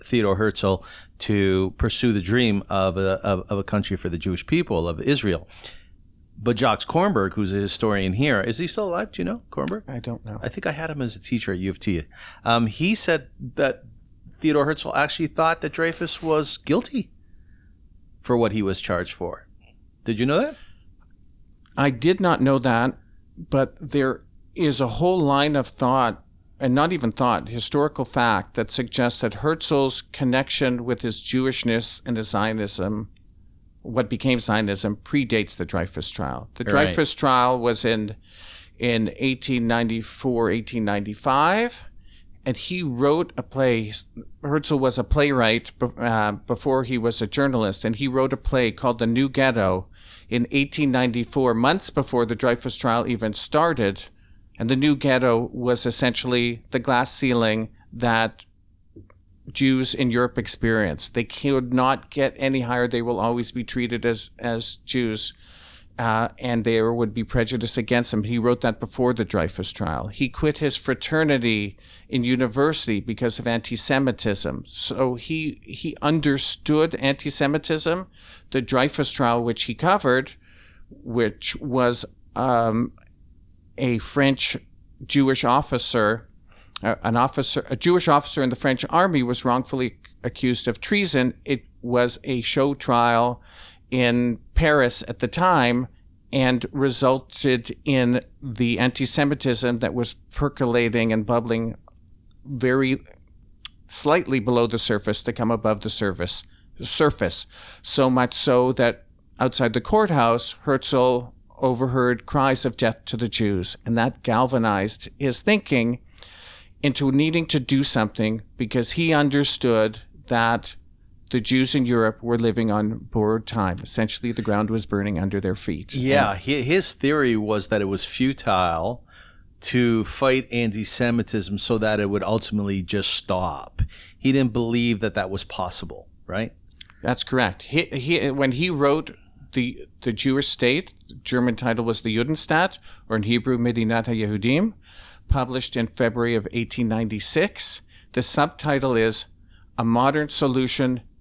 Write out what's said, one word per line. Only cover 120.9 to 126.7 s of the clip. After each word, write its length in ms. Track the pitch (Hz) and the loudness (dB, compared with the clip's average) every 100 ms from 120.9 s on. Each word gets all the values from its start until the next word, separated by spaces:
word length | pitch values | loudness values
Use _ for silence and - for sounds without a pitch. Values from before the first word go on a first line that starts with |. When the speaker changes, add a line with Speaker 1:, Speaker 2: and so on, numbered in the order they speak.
| - - - - | -20 -20 -20 -4
Speaker 2:
the 100 | 127 | -2
Jews 360 | 110 131 131 147 | 0 2 2 2
in 100 | 123 | 2
Europe 380 | 120 110 107 | 2 2 0
were 160 | 117 117 | -2 0
living 320 | 113 107 113 | 2 0 0
on 260 | 104 107 113 | 0 -2 -4
borrowed 480 | - 117 107 110 110 | -4 0 0 0 -2
time. 320 | 113 95 92 | -2 -2 -2
Essentially, 480 | - - 110 - 120 | -2 0 0 -2 -6
the 100 | 113 | -4
ground 300 | 110 104 107 | -2 0 0
was 160 | 110 104 | -2 -2
burning 320 | 101 101 92 | -2 -2 -2
under 200 | 95 98 | -2 -2
their 140 | 98 | -2
feet. 400 | 101 - 78 - | -4 -4 -6 -6
Speaker 1:
Yeah, 380 | 135 127 139 113 | -4 2 2 2
Speaker 2:
And 80 | 98 | -2
Speaker 1:
hi-, 220 | 120 143 | -2 -2
his 320 | 123 | 0